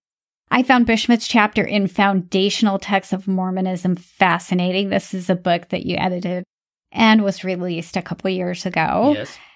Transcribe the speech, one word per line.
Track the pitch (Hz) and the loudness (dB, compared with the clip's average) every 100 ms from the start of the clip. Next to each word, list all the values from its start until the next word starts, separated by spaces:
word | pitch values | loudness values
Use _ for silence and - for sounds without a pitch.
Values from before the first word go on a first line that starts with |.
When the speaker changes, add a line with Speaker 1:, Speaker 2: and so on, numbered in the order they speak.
| _ _ _ _ - | _ _ _ _ -2
Speaker 1:
I | 247 | 0
found | 254 254 226 | 4 4 6
Bushman's | 220 - 233 - | 2 2 2 2
chapter | 233 208 214 | 2 2 2
in | - 208 196 | 0 0 0
Foundational | - 202 190 180 190 196 - 214 196 | 2 2 2 0 0 0 2 0 0
Texts | - 196 - | -2 -2 -2
of | 190 190 | -6 -2
Mormonism | 185 185 185 185 180 185 175 | -2 -2 -2 -2 -2 -2 -2
fascinating. | - - 175 170 - 180 180 185 196 | -6 0 2 2 0 0 0 0 0
This | 196 - 190 | -2 -4 -8
is | 180 | -2
a | 180 | -2
book | 180 170 - | 0 -2 -2
that | 185 - | -8 -4
you | - | -4
edited | 185 180 180 180 - _ _ _ _ | -2 -4 -6 -6 -10 _ _ _ _
and | - 226 220 | 0 4 4
was | 202 190 | 2 -4
released | 185 180 180 160 151 185 | -6 -6 -6 -6 -6 -8
a | |
couple | - 165 190 | -8 -6 -4
years | 185 180 175 185 | -4 -4 -6 -6
ago. | 170 143 175 262 302 | -2 0 2 2 0
Speaker 2:
Yes. | - - - | -6 -14 -20